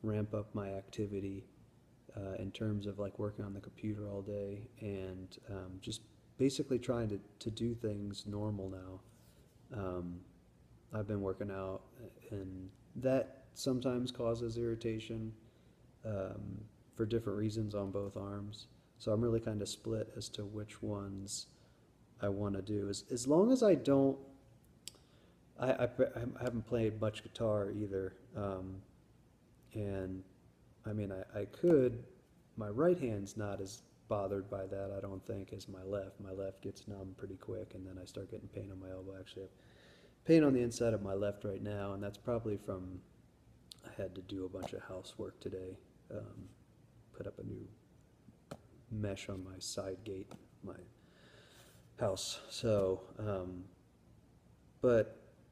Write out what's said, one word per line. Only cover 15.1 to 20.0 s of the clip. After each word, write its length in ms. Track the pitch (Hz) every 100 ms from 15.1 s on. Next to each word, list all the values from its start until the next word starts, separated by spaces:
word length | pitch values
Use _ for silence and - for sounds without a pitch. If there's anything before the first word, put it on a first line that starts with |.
| 113 110 110 - - - - - -
um, 560 | 110 101 95 - - - 110 - -
for 120 | - 113
different 340 | 113 113 101
reasons 340 | 110 110 107
on 160 | 101 98
both 280 | 98 101 98
arms. 500 | 98 101 101 107 - - - -
So 160 | -
I'm 80 | 107
really 180 | 117 113
kinda 260 | 113 107 101
split 460 | - 110 110